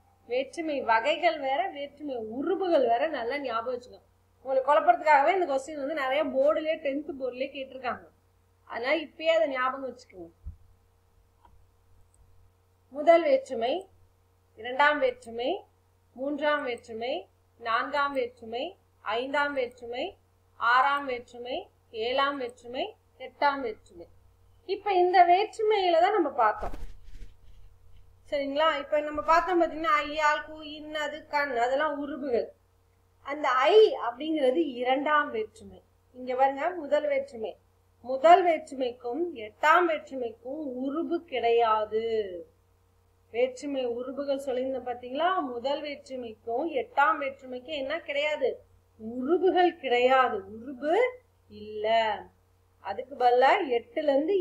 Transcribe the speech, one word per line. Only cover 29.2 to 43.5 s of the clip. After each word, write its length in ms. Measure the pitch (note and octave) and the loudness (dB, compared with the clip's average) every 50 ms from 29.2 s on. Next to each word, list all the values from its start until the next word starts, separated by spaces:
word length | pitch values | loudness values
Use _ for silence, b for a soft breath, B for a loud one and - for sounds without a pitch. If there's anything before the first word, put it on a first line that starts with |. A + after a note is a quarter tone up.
| D4 | 2
பார்த்தோம் 380 | D4+ D#4+ F4 E4+ F#4 F#4 E4+ | 4 4 4 4 2 2 2
பாத்தீங்கன்னா, 340 | E4 - C#4+ D#4 E4 D#4+ D4+ D4 D4 | 2 0 0 -2 0 2 2 2 0
ஐ, 100 | D4 D4 D#4 | -2 -2 0
ஆல், 260 | D4+ D4 D4+ D#4 D4+ | 2 2 2 0 -2
கூ, 100 | D4+ D#4 D#4 D#4 | -8 -14 -14 -14
இன், 320 | D4 D4+ D#4 D4+ D4+ D#4 | -14 -14 -14 -12 -10 -8
அது, 240 | D4+ D4 C#4+ D4 D#4 - | -6 -6 -6 -8 -10 -8
கண், 300 | - D4 C#4+ C#4+ C#4 B3 | -4 -2 -2 -2 -2 -2
அதெல்லாம் 400 | A#3 A#3 B3+ C4+ C#4+ D#4 D#4 C#4+ C#4 | 0 0 0 2 0 0 -2 -2 -4
உருபுகள். 480 | D4 C#4 D4+ C4 C#4 C#4 A#3+ G#3 - - - _ _ _ _ _ _ _ _ _ _ _ _ _ - | -6 -8 -8 -8 -4 -2 -2 -2 -2 -4 -8 _ _ _ _ _ _ _ _ _ _ _ _ _ -12
அந்த 220 | C#4 C#4+ D4+ D4+ C4+ | -10 -6 -4 -2 0
ஐ 260 | B3 B3 C4 D#4 G4+ A4 A4 F#4 - - A3 | 2 4 4 6 8 8 8 8 6 0 -4
அப்படிங்கிறது 580 | A#3 A#3+ B3 D4+ D#4+ D#4+ D4+ C4 B3+ B3+ E4+ E4 C#4 A#3+ | -6 -6 -6 -4 -4 0 2 2 2 2 2 0 -2 -4
இரண்டாம் 540 | A#3+ B3 B3 C4+ D4 C#4+ D4+ D4+ D4 D4 C4+ | -4 -2 0 0 0 2 2 2 2 2 0
வேற்றுமை. 500 | A#3+ A3 G#3+ - - - G#3 G3 F#3 - - _ _ _ _ _ - | -4 -6 -6 -8 -10 -16 -20 -20 -20 -20 -20 _ _ _ _ _ -18
இங்க 160 | B3+ B3+ B3 B3 | -12 -8 -4 0
பாருங்க, 360 | B3+ C4+ C4+ C#4 C4+ D4+ F4 | 2 2 2 2 0 -4 -4
முதல் 380 | F#4 F4 C#4+ C4 D4 D4+ D4+ D4 | -4 -6 -4 -2 0 0 0 0
வேற்றுமை. 440 | C#4 C4+ C#4 - A#3+ A3+ A3 F3+ - - _ _ _ _ _ _ _ _ - | -2 -2 -4 -4 -8 -10 -10 -10 -10 -12 _ _ _ _ _ _ _ _ -8
முதல் 380 | A#3+ C4 C4 D4+ E4 F4+ G4 F4 | -8 -2 4 6 8 8 8 8
வேற்றுமைக்கும் 800 | F4 D#4+ C#4+ - - C#4 B3+ C4 A#3+ A#3 - - A#3+ B3 D4+ F4 F4 D4 | 4 0 0 -2 -8 -8 -6 -6 -6 -6 -6 -8 -8 -4 -4 -4 -6 -6
எட்டாம் 520 | A3+ G#3+ G#3+ - _ D4 D4+ E4 F4+ F4+ | -8 -12 -14 -6 _ 4 6 6 6 4
வேற்றுமைக்கும் 760 | E4 D#4 C#4+ - - C4+ C4 A#3+ A3+ A3 - - B3+ C#4+ D#4+ D#4 C4+ B3 | 2 0 -2 -6 -8 -8 -8 -8 -8 -8 -10 -12 -10 -10 -8 -8 -8 -8
உருபு 420 | B3 C4 C#4 C#4 E4 D4+ C4 E4+ E4 - | -6 -6 -4 -4 -4 -4 -2 -4 -4 -4
கிடையாது. 840 | - C4+ A#3 A#3 A#3 A#3 A#3 A#3 A3 A3 A3 G#3+ G#3+ G#3+ A3 A3+ A3+ A3+ A3 G#3 F#3+ F3+ E3+ E3 - _ _ _ _ _ _ _ _ _ _ _ _ _ _ _ _ - | -6 -4 0 2 4 4 4 4 4 4 2 0 -2 -2 -4 -2 -2 -2 -2 -2 -4 -8 -12 -14 -16 _ _ _ _ _ _ _ _ _ _ _ _ _ _ _ _ -2
வேற்றுமை 520 | A3+ B3+ C4 | 0 0 0